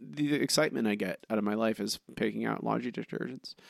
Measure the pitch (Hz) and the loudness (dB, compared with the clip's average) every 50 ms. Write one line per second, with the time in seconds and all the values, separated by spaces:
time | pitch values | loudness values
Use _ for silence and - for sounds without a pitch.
0 | 123 - - 147 147 143 147 127 131 139 - 147 156 - - - 113 107 104 104 | -16 -10 -4 -2 2 2 4 4 4 4 4 4 4 4 2 2 2 2 2 2
1 | 98 92 - - - - 110 107 104 104 104 110 113 110 110 - 101 107 - - | 0 -2 -4 -6 -4 0 0 2 2 2 2 2 2 2 2 0 -2 -4 -4 -6
2 | - - 120 - 120 107 107 110 113 113 110 - - 113 110 117 120 123 - - | -8 -12 -4 -2 -2 0 0 -2 -2 -2 -2 -2 0 0 0 0 0 -2 -4 -6
3 | 117 - - - - 123 127 - - - - - - - | -6 -6 -6 -4 -4 -6 -8 -10 -12 -14 -16 -16 -20 -20